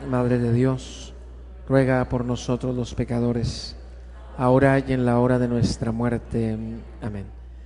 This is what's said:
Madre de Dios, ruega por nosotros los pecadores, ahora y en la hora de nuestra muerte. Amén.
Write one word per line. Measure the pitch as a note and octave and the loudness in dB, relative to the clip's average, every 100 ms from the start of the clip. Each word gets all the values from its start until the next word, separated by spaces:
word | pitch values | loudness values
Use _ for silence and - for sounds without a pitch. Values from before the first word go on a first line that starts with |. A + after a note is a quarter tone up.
| C#3 | -2
Madre | B2+ B2 B2 | 0 2 2
de | A#2+ | 2
Dios, | A#2 C3 B2+ - - - - - - - - - | 4 4 0 -6 -14 -16 -16 -18 -18 -18 -14 2
ruega | C3+ C3 B2+ B2+ | 4 4 2 0
por | B2+ | -2
nosotros | A#2+ A#2+ - A#2+ B2+ | -2 -4 -2 -2 -2
los | B2 A#2 | -4 -4
pecadores, | - A#2 A#2+ A#2+ A#2+ A#2 - - - - - - - - - | -4 -2 0 0 0 -2 -4 -12 -14 -16 -18 -18 -18 -14 0
ahora | B2+ C3 C3+ C3+ | 6 8 8 4
y | C3 | 2
en | C3 | 2
la | B2 A#2+ | 4 4
hora | B2 B2 | 4 4
de | B2 | 2
nuestra | A#2+ A#2 - A2+ | 2 2 0 -4
muerte. | A2+ A#2+ A#2 - A#2 A2+ A2 A2 A2+ - - | 0 0 0 -2 -2 0 -2 -6 -10 -12 -10
Amén. | G#2 G2+ G2+ - - - | -8 -8 -10 -14 -16 -16